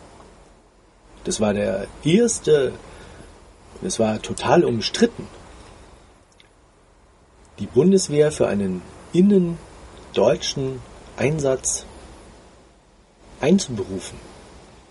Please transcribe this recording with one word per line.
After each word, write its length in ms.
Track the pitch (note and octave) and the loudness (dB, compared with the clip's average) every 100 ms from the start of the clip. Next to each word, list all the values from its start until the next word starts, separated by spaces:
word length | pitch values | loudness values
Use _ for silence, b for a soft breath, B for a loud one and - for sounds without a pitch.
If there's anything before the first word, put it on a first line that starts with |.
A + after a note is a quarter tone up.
| - - - - - _ _ _ _ _ _ - | -20 -20 -20 -20 -20 _ _ _ _ _ _ -12
Das 160 | - G2+ | -8 -2
war 120 | G#2 | 0
der 340 | G2+ G#2 G2 G2+ - | 0 -2 -4 -8 -6
erste, 680 | D3 G3 A#3 - - D3 A#2+ - - B B B B - - - - - | 0 2 2 0 2 2 2 -6 -18 B B B B -20 -20 -20 -20 -10
das 160 | F#2+ - | -8 -2
war 240 | A2 G#2+ | -2 -2
total 420 | - F#2+ - E3 | -8 -6 2 4
umstritten. 600 | C3+ A#2 - - A#3 - - - - - - - - - - _ _ _ _ _ _ _ _ _ _ _ _ _ - - | 2 -2 -4 0 0 -2 -16 -18 -20 -20 -20 -20 -20 -20 -20 _ _ _ _ _ _ _ _ _ _ _ _ _ -20 -14
Die 80 | G2+ | -2
Bundeswehr 680 | A#2 F3+ F#3+ - D3 D3+ | 2 4 4 2 2 2
für 140 | - A2 | 2 -2
einen 320 | G2+ F#2+ F2+ - - - | -2 -4 -6 -10 -20 -2
innendeutschen 1700 | E3+ G3+ G3 E3+ E3+ - - - - - F#2 G#2+ E3 - C#3+ C3 B2+ - - - - | 4 6 4 2 -6 -14 -20 -20 -20 -6 2 2 2 -4 -6 -6 -8 -14 -20 -14 -4
Einsatz 640 | B2+ D#3 C3+ C3 - - - - - - - - - - - _ _ _ _ _ - - | -2 0 -2 -2 -4 -8 -10 -20 -20 -20 -20 -20 -20 -20 -20 _ _ _ _ _ -20 -4
einzuberufen. 800 | C#3 G3 - G#2+ F#2 F#2 - - - - - - - - _ | 2 2 0 -8 -8 -10 -12 -18 -20 -20 -20 -20 -20 -20 _